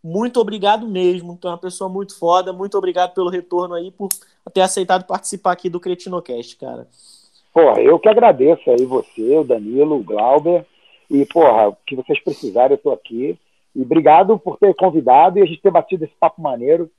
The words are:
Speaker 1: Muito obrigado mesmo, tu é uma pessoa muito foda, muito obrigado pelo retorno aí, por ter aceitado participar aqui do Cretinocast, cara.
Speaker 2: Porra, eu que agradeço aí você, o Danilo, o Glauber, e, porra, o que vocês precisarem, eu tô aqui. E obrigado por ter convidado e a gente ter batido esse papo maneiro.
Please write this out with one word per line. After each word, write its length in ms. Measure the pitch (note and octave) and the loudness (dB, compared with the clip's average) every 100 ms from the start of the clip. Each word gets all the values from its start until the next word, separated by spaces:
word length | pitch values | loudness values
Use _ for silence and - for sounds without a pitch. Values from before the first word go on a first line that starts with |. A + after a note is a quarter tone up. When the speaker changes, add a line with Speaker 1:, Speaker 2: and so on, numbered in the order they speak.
Speaker 1:
Muito 360 | E3 F#3 A#3+ A#3+ | -6 -6 -4 -2
obrigado 480 | G#3 G#3+ G3+ A3 A3+ | -4 -2 -2 -2 -4
mesmo, 500 | F#3 F3+ F3+ E3+ F3 | -2 -2 -2 -10 -12
tu 100 | F3+ | -12
é 40 | |
uma 60 | F3 | -10
pessoa 320 | F#3 F3+ F#3+ | -12 -10 -10
muito 280 | F#3 G3 - | -10 -12 -6
foda, 360 | E3+ F3+ F#3 | 0 0 -2
muito 240 | F3+ G3+ G3+ | -10 -6 -4
obrigado 360 | F#3 F3 F3+ | -4 -2 -4
pelo 160 | F3+ F3+ | -2 -4
retorno 460 | F3+ F3 F3 F3+ F3 | -6 -6 -6 -6 -10
aí, 160 | F#3 | -12
por 160 | _ G3 - _ _ - | _ -10 -10 _ _ -6
ter 80 | - | -2
aceitado 440 | F#3 G3 F3+ F#3 F3+ | 0 -2 -2 -4 -4
participar 460 | G3 - G3 F#3+ | -8 -8 -6 -6
aqui 180 | F3+ F#3 | -4 -6
do 100 | F3 | -8
Cretinocast, 760 | F3+ F3+ F#3+ F3+ E3 A#2+ A#2+ - | -8 -10 -8 -12 -10 -14 -14 -16
cara. 320 | C3 A#2+ - _ _ _ _ _ _ | -16 -16 -18 _ _ _ _ _ _
Speaker 2:
Porra, 280 | D#3+ D3 G#2+ | 4 4 4
eu 180 | A#2+ D#3+ | 4 4
que 80 | G#3+ | 4
agradeço 640 | - - C#3 C#3 - - | 4 4 4 2 2 0
aí 160 | A#2+ B2+ | 0 0
você, 500 | B2+ - - A2+ D3+ | -4 -6 -6 0 0
o 60 | |
Danilo, 540 | C3+ A#2 G#2 B2+ D3+ D3 | 0 -4 -2 -2 0 0
o 60 | |
Glauber, 600 | G2 G#2+ A#2 C#3+ D#3+ F3 F3 _ _ _ _ | -4 -2 2 2 2 -2 -4 _ _ _ _
e, 160 | C#3 C#3 | -2 0
porra, 420 | E3+ D3 A2 G#2+ | 4 4 6 2
o 80 | - - | 0 -12
que 100 | C3 | -12
vocês 200 | - - | -6 -6
precisarem, 540 | - C3+ C3 G#2 C3 C#3 | -6 -8 -6 0 2 2
eu 40 | |
tô 100 | D3 | -2
aqui. 460 | A#2+ - A#2 C#3+ F3 _ _ _ - | -6 -10 -8 -8 -10 _ _ _ -10
E 60 | |
obrigado 580 | B2+ D#3 D3+ D#3+ G3 A3 | -2 2 6 6 4 0
por 180 | F3+ - | -2 0
ter 160 | G3+ F#3+ | 0 2
convidado 640 | F#3+ D#3+ B2+ C3 F3 F#3+ | 0 0 4 4 4 4
e 40 | |
a 40 | F3+ | 0
gente 160 | D#3+ | 0
ter 100 | G3 | 0
batido 340 | E3+ - F#3 D3+ | 0 -2 -8 -8
esse 80 | _ | _
papo 220 | E3 - | -4 -2
maneiro. 480 | D3+ B2 B2+ E3+ E3 | -8 -6 -2 -2 -2